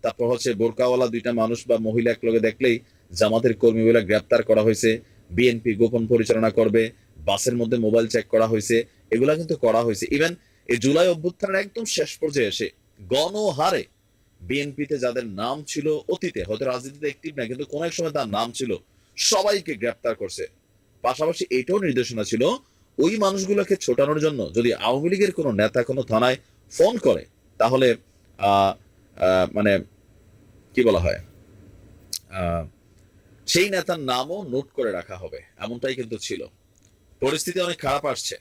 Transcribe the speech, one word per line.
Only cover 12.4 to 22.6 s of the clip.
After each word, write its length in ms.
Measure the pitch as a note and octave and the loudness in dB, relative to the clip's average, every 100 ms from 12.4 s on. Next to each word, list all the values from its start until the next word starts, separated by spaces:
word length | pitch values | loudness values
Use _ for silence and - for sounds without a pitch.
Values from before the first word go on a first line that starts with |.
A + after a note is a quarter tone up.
| A2 | -2
এসে 220 | - G#2 _ _ _ F#2+ | -2 -6 _ _ _ -4
গণহারে 760 | B2+ D#3+ G#3 G#3+ C3+ E3 E3 - _ _ _ _ _ | 0 0 0 -2 0 0 0 -4 _ _ _ _ _
বিএনপিতে 580 | F2 C#3 C#3+ C3+ C#3+ D3 | -6 -4 -4 -8 -4 -2
যাদের 280 | B2 B2 A#2 | -2 -2 -6
নাম 380 | F#2+ A#2 C#3+ | -6 -6 -6
ছিল 340 | D3 - D3 D3+ - | -8 -4 -2 -4 -4
অতীতে, 340 | - F3 - | -4 -4 -6
হয়তো 220 | F2+ G#2+ | -6 -4
রাজনীতিতে 420 | C3+ B2+ C3 C#3+ D3+ | -4 -4 -8 -8 -8
অ্যাক্টিভ 300 | C#3 D#3+ C#3+ | -8 -12 -8
না, 100 | A2+ | -8
কিন্তু 180 | B2+ | -8
কোনো 200 | C#3+ D3 | -8 -6
এক 100 | E3+ | -6
সময় 160 | E3 E3 | -4 -4
তার 180 | D3 B2 | -4 -4
নাম 240 | G#2 A#2 | -2 -4
ছিল, 240 | A#2 B2+ F2+ _ _ _ - | -4 -6 -6 _ _ _ -4
সবাইকে 580 | - G#3 G3+ G#3 D#3+ | 0 2 2 0 -4
গ্রেপ্তার 400 | A#2+ A#2 - A#2+ | -6 -6 -4 -6
করছে। 320 | A2+ G2 - - _ _ _ _ _ | -4 -8 -10 -12 _ _ _ _ _
পাশাপাশি 420 | A#2+ C3 D#3 E3+ F#3+ | -4 -2 -2 -2 -2
এইটাও 280 | B2+ B2 G3 | -2 0 -2
নির্দেশনা 460 | F#3 B2+ A#2+ A#2 | 0 -2 -2 -4
ছিল 180 | G#2 A2+ C#3+ B3+ | -4 0 0 0